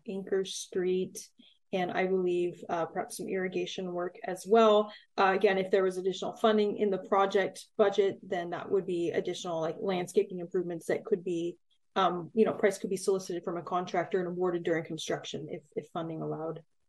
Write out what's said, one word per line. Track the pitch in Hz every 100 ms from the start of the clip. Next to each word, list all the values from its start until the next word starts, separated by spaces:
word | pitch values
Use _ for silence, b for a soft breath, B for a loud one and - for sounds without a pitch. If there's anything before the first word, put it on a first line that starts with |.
| -
Anchor | 196 196 190
Street, | 190 - - 190 180 185 185 - - _ b b _
and | 185 180
I | 180 185
believe, | 190 180 175 175 165 -
uh, | 175 160
perhaps | 185 - -
some | -
irrigation | 190 185 185 180 - 185
work | 175 180 - -
as | 180 185
well. | 226 220 208 214 B B -
Uh, | 196
again, | 190 202 190
if | 185
there | 202
was | 190 185
additional | 190 180 -
funding | - 226 214 208 -
in | 208
the | 190
project | - 196 196 202 190 - - -
budget, | 202 202 196 190
then | - 190 170
that | 170 -
would | 196 180
be | 175 170
additional, | - 185 175 185 165
like, | 160 165
landscaping | 196 180 180 - 196 185
improvements | 180 185 170 170 -
that | 170 -
could | 190
be, | 180 170 170 165 _ _ _ -
um, | 185 175 160
you | 226 202
know, |
price | - 208 196
could | -
be | 185
solicited | - 190 185 175
from | 185 175
a |
contractor | 156 180 185 185 165 190
and | 175
awarded | 180 185 175
during | 170 165
construction | 165 160 - 151 - - 151
if, | 170 - -
if | -
funding | 175 165 160
allowed. | 151 151 160 156 - _